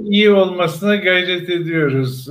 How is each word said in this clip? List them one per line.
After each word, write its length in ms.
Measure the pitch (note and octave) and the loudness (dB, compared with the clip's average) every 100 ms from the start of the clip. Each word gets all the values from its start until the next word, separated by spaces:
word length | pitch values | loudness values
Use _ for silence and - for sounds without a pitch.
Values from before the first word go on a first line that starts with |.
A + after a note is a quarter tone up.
iyi 280 | G#3 G3+ G#3 | -2 2 4
olmasına 680 | G3+ F#3 F3+ E3+ D#3+ G3+ G3+ | 4 2 0 -4 -2 -2 0
gayret 540 | F3+ F3+ F3+ F3+ F3 | 2 0 0 -4 -4
ediyoruz, 760 | F3 D#3+ E3 C#3+ C3+ B2+ B2+ C#3+ | -4 -2 -2 0 0 -2 -6 -8